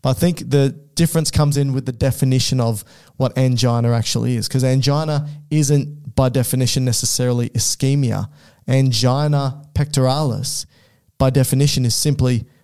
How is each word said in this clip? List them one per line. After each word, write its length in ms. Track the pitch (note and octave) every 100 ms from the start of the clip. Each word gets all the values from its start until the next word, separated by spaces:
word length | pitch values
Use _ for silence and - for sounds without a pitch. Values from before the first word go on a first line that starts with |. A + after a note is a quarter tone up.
But 80 | C3+
I 20 |
think 360 | C3 F3 F3 B2
the 200 | C#3+ C#3 - -
difference 360 | - E3+ D#3+ D#3
comes 260 | - D3+ C#3+
in 160 | C#3
with 140 | C3 C3
the 60 |
definition 680 | - C#3 B2 C3+ C3 - C3
of 240 | A#2 G#2 - - - -
what 200 | C3 -
angina 560 | C3 B2 B2 A#2+ A#2+
actually 440 | A#2 A2 A#2 A#2 B2
is, 120 | -
cause 160 | C3
angina 640 | B2+ C3 C3+ C#3+ D#3 D3 D3 - -
isn't, 640 | D3+ C#3+ C#3+ D3 - -
by 140 | - C3
definition, 560 | B2+ A#2+ C3 B2+ -
necessarily 680 | B2+ A2 - - B2+ A#2+ A#2+
ischemia. 800 | A#2+ - - C3+ C#3+ C3 G2+ G#2 - - _ -
Angina 960 | C3 C3+ A2 B2 C3 D3+ C#3+ C#3 - -
pectoralis, 920 | - C#3+ - C3 C#3 D3+ G#2 - - - _ _ _ _ _
by 120 | C3
definition, 540 | C3 B2+ C3+ C#3+ -
is 100 | B2
simply 520 | - D3+ C#3+ B2+ B2 - _